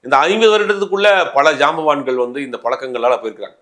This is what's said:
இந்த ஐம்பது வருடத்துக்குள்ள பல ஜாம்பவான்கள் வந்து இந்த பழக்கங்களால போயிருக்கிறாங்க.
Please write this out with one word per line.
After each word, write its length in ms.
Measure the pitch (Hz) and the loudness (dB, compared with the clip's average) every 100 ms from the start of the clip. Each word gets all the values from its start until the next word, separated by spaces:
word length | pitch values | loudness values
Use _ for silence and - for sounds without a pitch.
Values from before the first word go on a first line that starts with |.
இந்த 140 | 123 135 | 2 2
ஐம்பது 420 | 156 220 220 214 | 2 2 4 2
வருடத்துக்குள்ள 720 | 202 202 196 196 208 196 165 | 0 -2 -2 2 2 2 2
பல 200 | 135 151 | 2 2
ஜாம்பவான்கள் 640 | 139 143 160 156 143 131 | 2 0 0 0 0 -2
வந்து 280 | 127 123 135 | -4 -4 -6
இந்த 160 | 135 117 | -10 -6
பழக்கங்களால 560 | 117 127 131 120 120 120 | -4 -4 -6 -2 0 0
போயிருக்கிறாங்க. 380 | 113 104 95 _ | -4 -10 -16 _